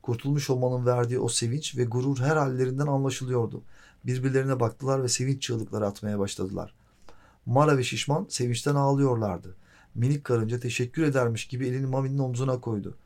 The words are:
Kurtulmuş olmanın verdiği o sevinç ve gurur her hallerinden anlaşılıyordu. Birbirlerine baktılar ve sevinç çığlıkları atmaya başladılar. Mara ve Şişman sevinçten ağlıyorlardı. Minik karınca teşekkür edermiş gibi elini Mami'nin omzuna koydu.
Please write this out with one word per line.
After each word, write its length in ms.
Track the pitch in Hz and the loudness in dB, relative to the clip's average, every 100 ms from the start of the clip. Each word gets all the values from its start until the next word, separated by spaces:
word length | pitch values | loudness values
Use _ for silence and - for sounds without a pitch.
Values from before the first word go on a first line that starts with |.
Kurtulmuş 480 | - 117 139 147 139 | -6 -4 0 0 0
olmanın 360 | 127 127 123 123 | 2 2 2 2
verdiği 320 | 123 120 123 | 2 2 0
o 100 | 113 | 0
sevinç 480 | - 117 143 - 123 | 0 0 -2 -4 -2
ve 80 | |
gurur 340 | 120 123 131 131 | 0 0 0 2
her 180 | 135 156 | 2 2
hallerinden 500 | 135 127 127 131 147 | 2 0 0 0 0
anlaşılıyordu. 760 | 139 135 131 127 123 113 - - - - - | 2 0 -2 -2 0 0 -4 -14 -20 -20 -10
Birbirlerine 560 | 123 127 131 131 135 127 | -4 0 2 2 2 2
baktılar 420 | 110 - 131 135 | 0 0 0 0
ve 60 | 123 | 2
sevinç 340 | - 131 139 | 0 0 -2
çığlıkları 440 | - 113 107 107 101 | -2 -4 -2 -2 -2
atmaya 320 | 101 107 101 | -2 -4 -2
başladılar. 560 | 98 - 95 92 - - _ _ - - - _ - | -2 -4 -6 -6 -8 -14 _ _ -20 -20 -20 _ 0
Mara 320 | 123 151 135 | 4 6 4
ve 60 | |
Şişman 420 | 120 120 - 151 202 | 2 -4 -2 -2 -2
sevinçten 460 | - 123 117 143 | -4 -2 0 0
ağlıyorlardı. 800 | 143 139 139 139 120 104 87 - - - - - | 2 4 4 2 2 0 -4 -8 -18 -20 -20 -10
Minik 300 | - 123 147 | 0 0 0
karınca 360 | - 120 110 123 | 0 0 0 -2
teşekkür 420 | 123 117 123 - | -2 -2 -2 0
edermiş 440 | 160 135 117 113 - | 2 4 2 0 -4
gibi 180 | 123 131 | -4 -2
elini 200 | 127 135 | -2 -2
Mami'nin 320 | 135 135 139 | 0 0 0
omzuna 420 | 131 123 135 127 | -2 0 0 -2
koydu. 380 | 120 107 92 - | -2 -4 -6 -12